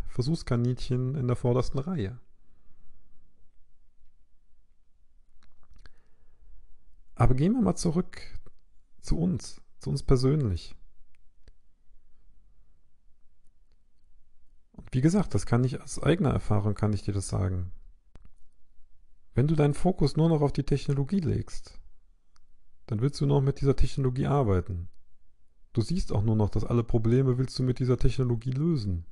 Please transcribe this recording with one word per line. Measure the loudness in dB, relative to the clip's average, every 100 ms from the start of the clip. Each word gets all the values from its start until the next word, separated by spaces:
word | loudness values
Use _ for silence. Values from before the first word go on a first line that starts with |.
| 0
Versuchskaninchen | 0 0 -2 0 2 2 0 0 0 -2 -2
in | 0
der | 0
vordersten | 2 2 2 0
Reihe. | -2 -4 -4 -6 -16 -18 -18 -16 -14 -10 -10 -10 -10 -12 -14 -16 -16 -16 -16 -18 -20 -18 -18 -18 -20 -20 -20 -20 -20 -20 -20 -20 -20 -20 -18 -16 -14 -12 -12 -12 -14 -16 -18 -18 -18 -16 -12 -12 -10 -12 -12 -14 -14 4
Aber | 6 6
gehen | 4 4
wir |
mal | 2 2
zurück | 0 0 -2 -6 -6 -6 -6 -10 -16 -20 -18 -14
zu | 0 2
uns, | 2 0 -4 -12 -14 -12
zu | -6
uns | -4
persönlich. | 4 4 4 2 0 -2 -6 -12 -12 -14 -14 -14 -16 -16 -18 -18 -20 -20 -20 -18 -16 -18 -18 -20 -20 -20 -20 -20 -20 -20 -20 -20 -20 -18 -20 -20 -20 -20 -20 -20 -20 -20 -18 -18 -18 -18 -20
Und | -20 -4
wie | 2
gesagt, | 4 4 2 0
das | 2
kann | 2 2
ich | -2
aus | -8 -2
eigener | 2 2 2
Erfahrung, | 0 2 2 2 0
kann | 0
ich | 0 -2
dir | -4
das | -2
sagen. | -2 0 -2 -4 -8 -12 -20 _ -18 -16 -14 -14 -14 -16 -14 -14 -16 -18 -20 -6 0
Wenn | 2
du | 4
deinen | 4
Fokus | 4 2 4 2 4
nur | 4
noch | 4
auf | 4
die | 2 0
Technologie | 0 2 0 0 0
legst, | 2 0 -2 -4 -6 -10 -14 -16 -18 -20 -20 -20 -18 -18 -18 -16 -6
dann | 0
willst | 0 0
du | 2
noch | 4
mit | 4 2
dieser | 4 8
Technologie | 6 6 0 0 2
arbeiten. | 2 4 4 2 -4 -6 -10 -14 -16 -16 -20 -20 -20 -4
Du | -2
siehst | 0 0 2
auch | 2
nur | 2 4
noch, | 2
dass | 2 2
alle | 0 2
Probleme | 2 4 4 4 2
willst | 0 0
du |
mit | 0 0
dieser | 2 4
Technologie | 6 4 2 0 0
lösen. | 0 0 2 0 -2 -4